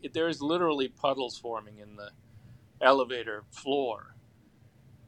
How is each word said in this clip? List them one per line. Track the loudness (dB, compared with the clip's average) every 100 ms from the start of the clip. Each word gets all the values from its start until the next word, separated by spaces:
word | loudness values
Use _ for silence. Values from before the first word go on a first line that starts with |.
it, | -6
there's | 0 0 0
literally | 0 2 2 2 0
puddles | 2 2 2 -2 -8
forming | -8 -8 -8 -16
in | -18 -16
the | -16 -18 -20 -20 -20 -20 -20 2
elevator | 6 6 4 -4 -6 -8 -10
floor. | -10 -2 0 -2 -4 -12 -20 -20 -20 _ _ -20 -20 -20 -20